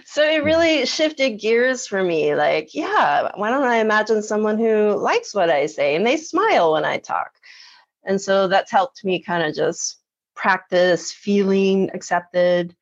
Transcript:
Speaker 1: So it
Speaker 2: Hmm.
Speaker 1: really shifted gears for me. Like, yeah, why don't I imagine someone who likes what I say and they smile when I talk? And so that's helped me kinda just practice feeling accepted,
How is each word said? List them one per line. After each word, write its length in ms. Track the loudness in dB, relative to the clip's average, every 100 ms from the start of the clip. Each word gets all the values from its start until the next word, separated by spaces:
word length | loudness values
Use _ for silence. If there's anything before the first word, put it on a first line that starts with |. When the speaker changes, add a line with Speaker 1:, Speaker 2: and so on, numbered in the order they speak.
| -6
Speaker 1:
So 180 | -2
it 160 | 0 0
Speaker 2:
Hmm. 60 | 0
Speaker 1:
really 400 | 2 2 0 -2
shifted 540 | -2 -2 0 -4 -2
gears 460 | -2 0 0 -2 -4
for 160 | -2
me. 300 | -2 0 0 0
Like, 380 | 0 0 -4
yeah, 560 | -6 -4 0 2 0 -2 -4
why 140 | -2
don't 140 | 0 0
I 100 | 2
imagine 460 | 2 0 0 -2
someone 340 | -2 -2 0 0
who 380 | 0 2 2 0
likes 380 | 0 -2 -2
what 160 | -2 0
I 180 | 2 -2
say 280 | -2 0 2
and 100 | 0
they 120 | 0
smile 560 | -2 -2 2 2 4
when 100 | 2 0
I 120 | -4
talk? 340 | -6 -6 -8 -14 -20 -20 -20 -20 _ _
And 160 | -6 -4
so 280 | 0 0 2
that's 240 | 0 2
helped 340 | 0 0 -4 -4
me 160 | -4
kinda 320 | -2 -2 -2
just 440 | -2 -2 -2 -8 -10 _ _ _ -4
practice 760 | -2 -2 0 2 4 2 -2
feeling 800 | -10 -2 0 2 2 2 2 0
accepted, 840 | -4 -4 -4 -2 0 2 2 -2 -10